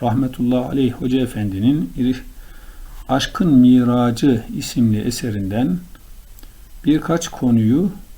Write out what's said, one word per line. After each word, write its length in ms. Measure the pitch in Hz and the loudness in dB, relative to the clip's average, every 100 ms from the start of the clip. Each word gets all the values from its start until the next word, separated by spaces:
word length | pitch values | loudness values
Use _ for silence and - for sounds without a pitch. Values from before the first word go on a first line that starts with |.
rahmetullahi 600 | 120 123 131 - 123 127 | -2 0 -2 -2 0 0
aleyh 280 | 131 139 127 | -2 0 0
Hoca 280 | 120 135 131 | -2 -2 0
Efendi'nin 720 | 120 110 104 95 117 147 87 131 | 0 -2 -4 0 2 2 -2 -2
İri-, 180 | 123 127 - - - - - - - - - | -2 -2 -8 -18 -18 -20 -20 -18 -18 -16 -4
Aşkın 460 | 131 - - 175 | -2 -2 0 4
Miracı 880 | 131 123 127 123 123 120 117 147 113 - - | 6 8 6 4 2 2 2 2 2 -2 -8
isimli 440 | - - 113 107 | -6 0 2 2
eserinden 760 | 120 - 120 104 95 107 147 175 - - - - - - - - - - | -2 -4 -4 -4 -4 -2 0 -2 -6 -18 -20 -20 -20 -20 -20 -20 -20 -4
birkaç 440 | - 151 156 165 - | 0 0 0 -2 -4
konuyu 640 | - 127 117 110 143 196 - - | -4 2 4 4 2 0 -4 -14